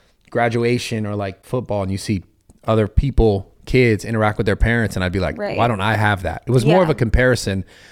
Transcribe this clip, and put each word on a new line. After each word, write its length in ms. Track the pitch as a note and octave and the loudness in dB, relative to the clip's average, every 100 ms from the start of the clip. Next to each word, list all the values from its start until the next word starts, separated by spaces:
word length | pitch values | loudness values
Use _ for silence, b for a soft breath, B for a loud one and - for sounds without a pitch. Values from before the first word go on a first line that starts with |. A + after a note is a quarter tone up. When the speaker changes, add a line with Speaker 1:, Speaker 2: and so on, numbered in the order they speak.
| b b _ | b b _
Speaker 1:
graduation 760 | A#2 A#2 A#2 A#2 A#2+ - A2+ G#2 | -2 0 0 0 -2 -4 -6 -4
or, 100 | G#2 | -6
like, 280 | G2 F2+ - | -6 -10 -8
football, 360 | B2+ - G#2 | -6 -4 -4
and 80 | F#2+ | -4
you 60 | F#2+ | -4
see 260 | - G2 - _ _ _ - | -4 -4 -6 _ _ _ -2
other 200 | A2 G2+ | 0 2
people, 640 | - C#3 - A2+ G2 - _ - | 0 0 2 2 2 -4 _ -2
kids 380 | B2+ A#2+ G#2 G#2+ | 2 4 2 -2
interact 320 | A2 G#2+ - | -2 0 0
with 80 | G#2+ | -2
their 100 | F#2+ | 0
parents, 400 | A2+ A#2+ G#2 G2 | 2 2 0 -2
and 80 | F2+ | -2
I'd 60 | |
be 80 | F#2+ | -2
like, 180 | E2+ - | -4 -4
Speaker 2:
Right. 200 | G#3 G#2 | -6 -2
Speaker 1:
"Why 100 | A#2 | -2
don't 140 | G2+ | 0
I 140 | G#2 G#2+ | -2 0
have 280 | G#2+ G2 | 0 0
that?" 200 | F2 - - | -4 -8 0
It 40 | |
was 140 | B2 A#2+ | 2 4
more 160 | F#3 | 4
of 60 | D#3+ | 2
Speaker 2:
Yeah. 40 | |
Speaker 1:
a 20 | C#3+ | 0
comparison 680 | A#2 - B2+ A#2+ G#2 F#2+ - B B | 2 2 2 0 -2 -4 -6 B B